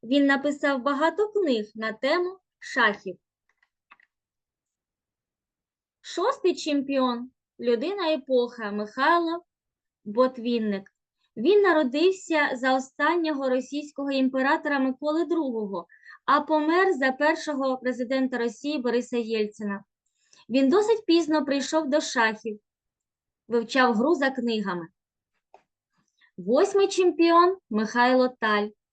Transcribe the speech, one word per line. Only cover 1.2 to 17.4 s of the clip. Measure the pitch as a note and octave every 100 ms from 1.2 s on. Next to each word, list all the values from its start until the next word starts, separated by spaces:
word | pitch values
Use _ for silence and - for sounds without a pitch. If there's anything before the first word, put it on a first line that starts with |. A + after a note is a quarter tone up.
| G#4+
книг | G#4 E4+ A#3 G#3
на | G#3+ A3
тему | G#3+ C4 E4+ F4+ F#4+ _ _
шахів. | - - A3 G3+ F#3+ F3+ _ _ _ _ _ _ _ _ _ _ _ _ _ _ _ _ _ _ _ _ _ _ _ _ _ _ _ _
Шостий | - - G4+ C5+ F#4
чемпіон, | - D#4+ D4 C4+ C#4 B3+ A#3+ B3+ _ _ -
людина | A#3 A#3 D4+ G4+ E4
епоха, | D#4 - B3+ A#3+ A#3 G#3
Михайло | G#3 G#3 - C#4+ F4 E4+ E4+ - _ _ _ _ _
Ботвінник. | G#3 G#3 B3+ B3+ A3+ A#3+ G#3+ G3 G3 _ _ _ _ -
Він | B3 G#4
народився | G4 D#4 C4+ C#4+ F4+ F#4+ - D#4 C#4+
за | C4 C4
останнього | C4 C4 - D4 F4 D#4 C#4+ C4+
російського | B3+ B3+ C#4+ D4 - C#4
імператора | C4+ C4 C4 C4+ D#4+ D#4 C#4+
Миколи | C4 B3+ D4 D#4+
другого, | D#4+ E4 C#4 A3+ G#3 F#3+ - - - -
а | - C#4+
помер | D4 D#4 D4+ F4 F#4+
за | D4 C4
першого | B3+ F3+ -